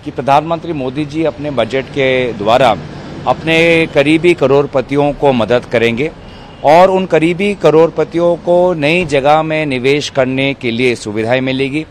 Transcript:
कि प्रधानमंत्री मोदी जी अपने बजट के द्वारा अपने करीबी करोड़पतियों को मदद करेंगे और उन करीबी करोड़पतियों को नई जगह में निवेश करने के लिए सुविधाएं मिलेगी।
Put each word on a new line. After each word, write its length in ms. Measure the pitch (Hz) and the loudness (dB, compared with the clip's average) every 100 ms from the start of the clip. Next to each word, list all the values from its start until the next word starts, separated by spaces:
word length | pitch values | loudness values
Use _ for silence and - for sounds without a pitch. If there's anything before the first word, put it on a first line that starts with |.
कि 60 | 147 | -10
प्रधानमंत्री 600 | 147 135 143 156 165 165 | -6 2 2 2 -6 -6
मोदी 320 | 156 131 135 | -6 -6 -6
जी 180 | 151 156 | -6 -4
अपने 280 | 156 139 147 | -4 -4 -6
बजट 340 | 127 113 135 | -4 -2 -4
के 480 | 131 147 131 131 123 | -4 -2 0 0 -2
द्वारा 440 | 107 101 120 123 104 - - - - 117 | -2 0 4 4 0 -6 -16 -14 -8 -4
अपने 600 | 127 160 160 170 165 160 | -4 0 2 2 2 0
करीबी 400 | 147 143 160 175 | 0 2 2 2
करोड़पतियों 800 | 165 139 139 143 139 120 139 143 | 2 2 2 2 -4 -2 -2 -2
को 200 | 139 143 | 0 0
मदद 320 | 127 107 120 | 2 0 0
करेंगे 460 | - 117 117 117 156 - - - - - | 0 0 0 0 -6 -8 -20 -20 -20 -2
और 260 | 135 165 190 | 4 6 6
उन 160 | 190 | 2
करीबी 500 | 185 160 165 170 202 | 0 0 0 0 -2
करोड़पतियों 800 | 196 151 156 165 160 156 165 175 | 0 2 4 2 0 -4 0 0
को 380 | 170 175 175 180 | 0 0 2 2
नई 320 | 170 143 175 | 0 0 0
जगह 380 | 175 143 135 156 | 0 0 2 2
में 220 | 160 156 | 0 -4
निवेश 440 | 151 127 127 147 - | -2 -2 0 0 -2
करने 440 | - 131 131 135 | -2 -2 0 -2
के 180 | 139 123 | -4 -4
लिए 240 | 113 127 | 0 0
सुविधाएं 460 | 113 110 104 110 131 | -2 -6 -4 -2 0
मिलेगी। 440 | 131 131 135 147 156 | -2 -4 -4 -4 -8